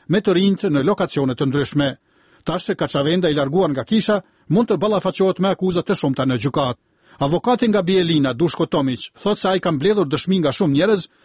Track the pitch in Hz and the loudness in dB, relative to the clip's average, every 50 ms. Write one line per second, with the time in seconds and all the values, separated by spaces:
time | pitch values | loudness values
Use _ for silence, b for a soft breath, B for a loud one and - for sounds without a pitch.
0 | b b 156 208 202 - 185 170 196 202 190 - - 196 147 143 131 175 208 - | b b -2 0 2 2 2 2 4 2 2 0 0 -2 0 0 2 0 0 0
1 | 190 - - 147 139 131 127 - 151 135 127 143 139 - - 147 143 139 123 - | -2 -2 0 -2 0 -2 -2 -2 -2 -2 0 0 -2 -2 -2 -2 -2 -2 -4 -8
2 | b b b b b b b b b - 160 180 - - 196 - 165 143 - 147 | b b b b b b b b b -6 -6 -4 -4 -4 -4 -4 -4 -2 -2 -2
3 | 139 147 170 185 180 165 151 147 139 139 143 185 190 160 143 131 117 - 214 220 | 0 0 0 2 2 0 0 0 0 0 0 0 0 0 0 -4 -2 0 0 0
4 | - - 214 196 b b b b b b 147 196 240 - 208 165 160 214 220 190 | 2 2 0 -2 b b b b b b 0 0 2 2 0 0 0 0 0 0
5 | - 190 175 - 190 190 180 - 185 196 190 - 185 185 180 175 165 - 202 - | -2 -2 -2 0 0 0 0 0 0 -2 0 0 -2 -2 -2 -2 -2 -2 -2 -2
6 | - 143 131 - 135 131 127 120 104 139 - 156 143 127 120 - b b b b | 0 -2 -2 0 0 0 0 0 -2 -2 -2 -2 -2 -2 -4 -6 b b b b
7 | b b b b 143 143 156 175 - 240 247 233 254 233 202 208 185 165 190 190 | b b b b -2 -2 0 0 0 0 0 2 2 0 0 0 0 2 2 2
8 | 180 165 165 156 139 135 127 120 165 165 - - 170 - - 160 139 131 127 113 | 2 2 2 2 2 0 0 0 -2 -2 0 -2 -2 -2 0 0 0 -2 -2 -4
9 | - - - - - 196 208 - - 196 190 190 180 180 165 139 135 190 214 208 | -8 -12 -14 -6 -2 -2 0 0 0 0 0 0 0 0 -2 0 2 2 2 2
10 | 185 143 139 139 - - 190 190 160 143 127 - 202 160 139 139 170 208 220 190 | 2 0 -2 -2 0 0 0 2 2 0 0 0 0 2 2 2 4 2 2 0
11 | 165 b b b | -2 b b b